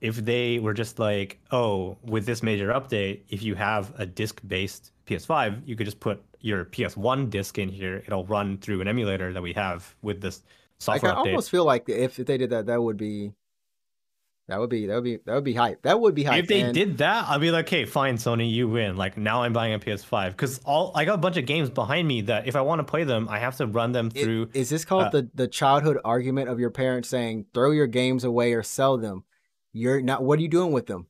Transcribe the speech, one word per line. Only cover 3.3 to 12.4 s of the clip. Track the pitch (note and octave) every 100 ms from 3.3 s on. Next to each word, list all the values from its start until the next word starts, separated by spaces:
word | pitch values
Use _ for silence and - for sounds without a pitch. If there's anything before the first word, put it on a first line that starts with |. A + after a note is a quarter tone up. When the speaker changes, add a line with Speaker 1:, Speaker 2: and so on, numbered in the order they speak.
| G2
Speaker 1:
you | G#2+ F#2+
have | G#2 G#2+ G2+ -
a | F#2+
disc-based | F2+ G#2+ - G#2 F#2+ G2 - - _ -
P | F2+
S |
five, | - D#3+ A2+ G#2+ C#3
you |
could | A2 G2
just | -
put | A2+ G2 - _
your | A2 G2+ F2+
P | -
S | G2+ -
one | G#2+ C3 C3+
disc | G2 F#2+ -
in | F#2+
here. | F#2+ F#2 F#2+ -
It'll | G2
run | F2+ G#2 G2+ G2
through | - G2
an | F#2
emulator | A#2+ G#2 F#2+ F#2
that | F2+
we | F2
have | E2+ F#2+ F2 - _
with | G#2 G2
this | G2 F#2+ _ _ _ - -
Speaker 2:
Like, | A2+
Speaker 1:
software | F#3
Speaker 2:
I | F#3
Speaker 1:
update." | C4
Speaker 2:
almost | - -
feel | F3+
like | D#3+ B2 -
if | A2 B2+ -
they | B2
did | C3+